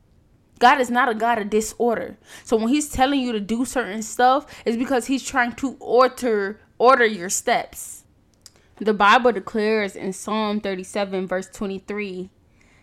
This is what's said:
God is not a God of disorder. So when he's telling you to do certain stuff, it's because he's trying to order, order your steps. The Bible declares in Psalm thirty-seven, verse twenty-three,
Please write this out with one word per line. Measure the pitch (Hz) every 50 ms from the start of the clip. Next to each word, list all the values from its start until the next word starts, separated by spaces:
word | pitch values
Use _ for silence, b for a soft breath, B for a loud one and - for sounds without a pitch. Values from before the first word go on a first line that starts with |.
| _ _ _ _ _ _ _ _ _ _ _ _
God | 240 247 294 277
is | 247 240
not | 240 247 269 254
a | 226
God | 220 226 233 240 220
of | 214 202
disorder. | 214 214 214 - - - 226 240 220 - - - - - B B B B B
So | - 240
when | 220 220
he's | 226 294 302 - -
telling | - 247 262 277 285 269
you | 247 247
to | 220 208
do | 202 185 226 233 262
certain | - - 262 220 - 214 220 220
stuff, | - - - 247 254 262 294 294 B B B B
it's | 214 233
because | 233 262 233 277 240 233
he's | - 277 247 -
trying | - - 262 240 240 233
to | - 277 262 - -
order, | - - 214 247 254 254 254 - 247 240 220 208 196 196 214 - _ _ _
order | - 220 254 269 247 233
your | 220 220 175 175 196
steps. | - - - 247 220 170 - - - - - - - - _ _ _ _ _ _ _ _ _ - b b b b b
The | - 208 214 214
Bible | 202 208 202 226 254 240 247
declares | 226 190 - - - 220 208 214 220 214 202 190 -
in | - - 190 190
Psalm | - - 214 214 220 214 208 208 208
thirty-seven, | - 196 190 185 185 - - 208 202 190 190 185 190
verse | 180 185 185 185
twenty-three, | - - - 220 196 196 185 - - 202 208 208 196 180 185 185 190 _ _ b b b b b b b b